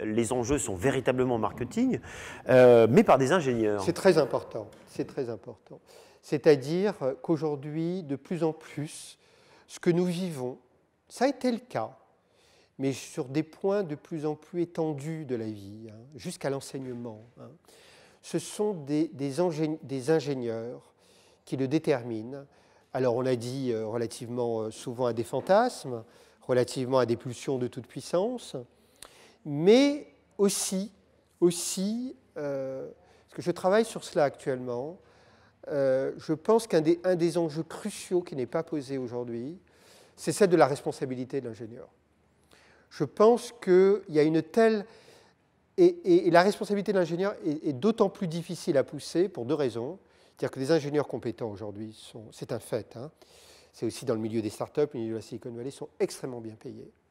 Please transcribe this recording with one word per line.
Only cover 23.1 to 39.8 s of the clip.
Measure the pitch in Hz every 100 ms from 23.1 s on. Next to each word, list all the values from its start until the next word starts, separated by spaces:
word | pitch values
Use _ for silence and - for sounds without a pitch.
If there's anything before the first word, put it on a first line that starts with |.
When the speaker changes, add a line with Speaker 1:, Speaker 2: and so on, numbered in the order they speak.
| 120
Speaker 2:
on |
l'a | 127 123
dit, | 120 135 131
euh, | 110 110
relativement, | 117 113 - 117 123 120 113
euh, | 107
souvent | - 135 120 123
à |
des | 113
fantasmes, | 113 131 123 196 247 - 139 117 110 _ _ _
relativement | - 123 120 135 123 131
à | 120
des | 117
pulsions | 127 117 - 131
de | 123
toute | - 113
puissance, | 147 - 170 220 247 - 143 120 _ _ _ - - - _ 156
mais | 143 175 240 285 285 - _ _ -
aussi, | 202 - - 190 208 - _ _ _ _
aussi, | 175 170 - - 196 233 254 - _ -
euh, | 147 139 131 135 143 - _ _ _
parce | -
que |
je | 175
travaille | 170 185 214 226
sur | 170
cela | - 170
actuellement, | 139 - 143 127 127 120 147 196 _ _ _ _ _ _ -
euh, | 143 135 131 139 -
je | -
pense | 156 - 226 226
qu'un | 170
des, | 156 175
un | 185 175
des | 170 165
enjeux | 165 151
cruciaux | 160 - 208 - - 180
qui | 180 143
n'est | 120
pas | 165
posé | 160 156 131 135
aujourd'hui, | 123 123 120 117 131 180 _ _